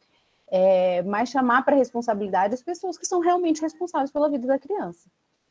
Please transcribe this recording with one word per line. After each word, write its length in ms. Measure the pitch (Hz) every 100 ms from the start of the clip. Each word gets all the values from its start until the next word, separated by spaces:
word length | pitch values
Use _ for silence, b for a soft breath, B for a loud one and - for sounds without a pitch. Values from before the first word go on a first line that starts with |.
| _ _ _ _ -
É, 520 | 185 190 185 185 180
mas 280 | 180 202 247
chamar 340 | 269 247 247
pra 100 | 262
responsabilidade 800 | 277 247 233 240 208 202 185 202
as 80 | 247
pessoas 360 | - 349 381 339
que 80 | -
são 140 | 359
realmente 420 | 339 359 349 311
responsáveis 480 | 311 - 349 311 269
pela 180 | 294 294
vida 180 | 285 247
da 120 | 277
criança, 500 | 285 403 196 175 _ _ _ _ _